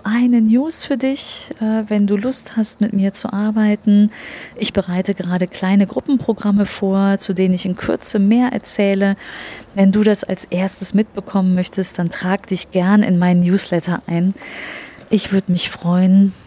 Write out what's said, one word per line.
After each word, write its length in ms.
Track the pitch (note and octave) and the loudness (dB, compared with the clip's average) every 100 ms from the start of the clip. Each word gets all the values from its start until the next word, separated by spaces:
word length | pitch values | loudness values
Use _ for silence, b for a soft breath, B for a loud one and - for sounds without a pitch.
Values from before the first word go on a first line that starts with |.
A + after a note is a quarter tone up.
eine 380 | G3+ A#3 B3 A#3+ | -4 0 2 4
News 420 | A3 A#3+ D#4+ - | 4 2 0 -6
für 140 | - C4 | -4 -2
dich, 540 | C4 C4+ - - - - | -2 -4 -6 -8 -10 -6
äh, 220 | A3 A3 G#3+ | -2 -2 -2
wenn 180 | G#3 G3+ | 0 2
du 120 | G3+ | 0
Lust 400 | B3 C4 - A3+ | 0 -4 -4 -4
hast, 240 | G#3+ - | -4 -2
mit 100 | G#3 | -2
mir 220 | G3 G3 | 0 -2
zu 180 | - - | -2 -6
arbeiten. 800 | G3 G#3+ A3 G#3+ G#3 G#3+ G3+ G#3+ B B B B - | -4 -2 2 2 2 4 4 4 B B B B -8
Ich 160 | A3 | -4
bereite 400 | G3 F3+ F3+ F#3+ | -4 -2 -4 -2
gerade 340 | F#3+ F3 F3+ F3+ | -4 -2 -2 -2
kleine 400 | - F#3 G3+ F#3+ | -2 2 2 2
Gruppenprogramme 800 | - - C4 - G#3 G#3 G3+ G3 | -2 -2 0 0 -2 0 0 0
vor, 520 | - G3 G3 G3 G3 | -2 -2 2 2 0
zu 160 | - | -2
denen 200 | F#3 F#3 | 0 0
ich 120 | F3+ F#3+ | 0 -4
in 120 | F3+ | -4
Kürze 420 | - - - G#3 | -4 -4 -2 0
mehr 320 | G3 A#3+ B3 | 2 4 2
erzähle. 640 | - - - G3 G3 G3 G3 B B B B B | -2 -2 0 0 2 0 -2 B B B B B
Wenn 200 | G3 G3 | 2 4
du 100 | G#3 | 4
das 220 | G#3+ G3+ - | 2 2 -2
als 180 | F#3 - | -6 -4
erstes 480 | F3+ F#3+ - G3 | -4 -4 -4 -2
mitbekommen 640 | G3 A3 G3+ - G3 F#3 F3+ | 0 0 -6 -4 0 2 0
möchtest, 420 | F3+ - F3+ - | 0 -4 -4 -4
dann 120 | E3+ | -6
trag 380 | - F3+ G3 - | -4 -2 -4 -4
dich 240 | F#3 - | -8 -4
gern 320 | F#3+ F3+ G#3 | 0 4 4
in 140 | - F3 | 4 2
meinen 240 | F3+ F3 | 4 4
Newsletter 600 | F3 F#3+ - E3+ F3 F3 - | 4 2 0 -2 -2 -6 -4
ein. 300 | E3+ F#3 - B B B B B B - | -2 -2 -2 B B B B B B -4
Ich 220 | G3+ - | -2 0
würd 160 | G3 - | -2 0
mich 220 | F3+ - | -2 -4
freuen, 640 | - E3+ F3+ F#3 F#3+ G3 - | -6 -2 2 4 6 4 0